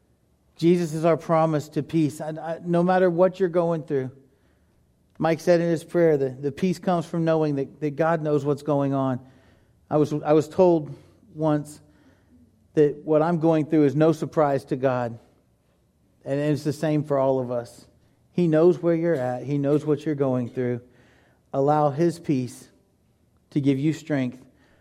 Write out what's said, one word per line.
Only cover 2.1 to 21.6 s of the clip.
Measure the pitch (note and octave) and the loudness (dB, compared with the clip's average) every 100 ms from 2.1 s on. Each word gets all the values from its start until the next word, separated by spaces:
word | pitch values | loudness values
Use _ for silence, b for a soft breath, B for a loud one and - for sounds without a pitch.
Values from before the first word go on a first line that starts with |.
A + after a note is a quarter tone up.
| D#3 | -4
I, | D#3 | -12
I, | D#3 D#3+ E3 F3 | -10 -10 -10 -2
no | E3+ | 0
matter | F3 F#3 F#3 | 2 2 2
what | E3+ F#3 F3+ | 4 2 2
you're | F#3 | -2
going | E3+ E3+ E3 | 0 -2 -2
through, | - C#3+ C3 - _ _ _ _ _ _ _ _ _ - | -4 -4 -6 -10 _ _ _ _ _ _ _ _ _ -4
Mike | D#3 E3 | -2 0
said | - F3 | 2 2
in | E3+ | 2
his | D#3+ | -2
prayer | - F3 E3 D3 | -2 2 4 4
that | C3+ B2+ | 0 -4
the | C#3+ | -8
peace | C3+ F#3+ E3+ | -2 -2 -2
comes | - F3 D#3 | -2 -2 -2
from | E3+ D#3+ | -2 0
knowing | D#3+ D#3 C#3 | 2 0 -2
that, | C#3 - | -4 -6
that | D3+ C#3+ | -6 -2
God | D#3+ E3+ | 0 0
knows | D3+ D3 | 0 -2
what's | C#3 C#3 | 0 -4
going | - C#3+ C#3 C3+ | -2 0 0 -2
on. | C3+ B2 - b b b b b - | -2 -4 -8 b b b b b -4
I | D3+ | 0
was, | C#3 | 0
I | D3 D3 | -2 2
was | D#3 D3+ | 2 2
told | - F3+ E3+ C#3+ - B B _ D#3 | 2 4 4 -2 -16 B B _ -6
once | D#3 D3+ D3 - _ b b b b b _ _ _ | -2 -2 -4 -16 _ b b b b b _ _ _
that | D#3 D3 C#3 D#3 | 2 2 0 0
what | D3+ | 0
I'm | D#3+ F3 | 2 0
going | E3 D#3+ C#3+ | 2 2 2
through | D#3+ C#3+ | 2 4
is | C3+ | 4
no | D#3+ | 2
surprise | D#3+ C3+ - D3 C#3 - | 2 -2 0 0 0 -4
to | C3+ | -4
God. | C3+ B2+ A#2+ A#2 _ _ _ _ _ _ _ _ _ _ C3+ | -2 -2 -4 -10 _ _ _ _ _ _ _ _ _ _ -8
And | C#3 | -4
it's | D3+ C#3 | 0 -2
the | D#3 | -2
same | - D#3+ D3+ | -4 -2 -2
for | D3 C#3 | 0 0
all | C3+ C3 | 0 0
of | B2 | -2
us. | A#2+ A#2 - - _ _ _ _ | -6 -8 -16 -20 _ _ _ _
He | - F3 | 0 2
knows | D#3 F3 D#3+ | 4 4 4
where | E3+ E3 | 0 0
you're | E3+ | 0
at. | D3+ B2+ B2 | -2 -2 -6
He | B2+ D3 | -4 -2
knows | C#3 D3 D3 | 0 0 0
what | D3 D#3+ | -2 -2
you're | D3 | -2
going | C3+ B2+ A#2+ | 0 -2 -4
through. | - B2 A#2+ - b b b b b b | -4 -4 -4 -10 b b b b b b
Allow | C#3 | -2